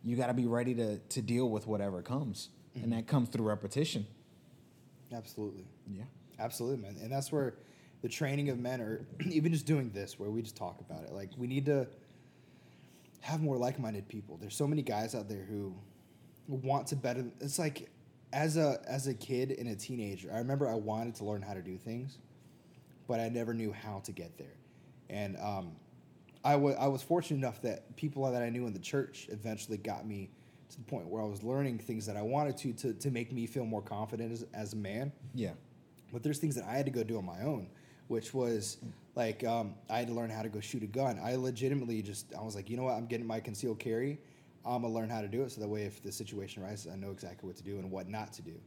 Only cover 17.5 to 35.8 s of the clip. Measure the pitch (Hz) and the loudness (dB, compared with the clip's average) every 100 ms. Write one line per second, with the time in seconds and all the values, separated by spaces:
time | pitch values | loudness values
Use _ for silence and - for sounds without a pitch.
17.5 | 143 156 143 - - - - - 135 160 | 2 2 0 -12 -18 -20 -20 -4 2 4
18.5 | 156 151 127 - 135 135 110 - 123 131 | 6 6 4 0 0 0 -2 0 2 2
19.5 | 135 120 101 - 127 104 98 92 110 123 | 0 -2 -4 -4 -4 -2 -4 -2 -2 2
20.5 | 139 135 113 104 110 117 113 104 104 98 | 2 4 2 0 0 -2 -4 -2 -2 -4
21.5 | 95 87 92 117 120 135 - - - - | -6 -6 -8 -6 -6 -6 -10 -20 -20 -20
22.5 | - - - - - - 117 113 120 113 | -20 -20 -20 -20 -14 -2 0 2 0 0
23.5 | 113 110 104 107 98 101 92 85 - 71 | 0 0 -2 -6 -6 -6 -8 -10 -12 -16
24.5 | - - - - - - 101 101 95 104 | -16 -20 -20 -20 -20 -8 -4 -2 -2 -2
25.5 | 98 87 80 - - - - - - 143 | -2 -4 -10 -18 -20 -20 -20 -20 0 6
26.5 | 143 143 139 139 135 - 175 165 143 131 | 8 8 6 4 2 4 4 4 2 2
27.5 | 104 120 101 - - 151 135 135 123 117 | 0 -2 -2 -8 -4 -2 2 2 4 2
28.5 | 120 120 98 - 139 131 - - 107 110 | 0 -2 -2 0 2 0 -6 -10 -4 -4
29.5 | 110 - 107 107 92 107 101 98 - - | -4 -2 -2 -2 -4 -4 -6 -8 -12 -20
30.5 | - - - 110 131 82 110 107 98 107 | -20 -18 -14 -4 -4 -2 -2 -2 -2 0
31.5 | 135 139 113 - 110 104 104 107 139 147 | 2 2 0 -2 -4 -2 -2 2 2 2
32.5 | 131 135 113 135 107 143 120 123 127 113 | 0 -2 0 -2 0 0 0 -2 -2 -2
33.5 | 139 113 107 101 104 110 113 117 117 - | -2 0 -2 -2 -4 -2 -2 -2 -4 -6
34.5 | 104 104 107 98 107 143 - - 123 98 | -6 -4 -2 -2 -2 -2 -4 -8 -2 -2
35.5 | 76 - - | -2 -14 -20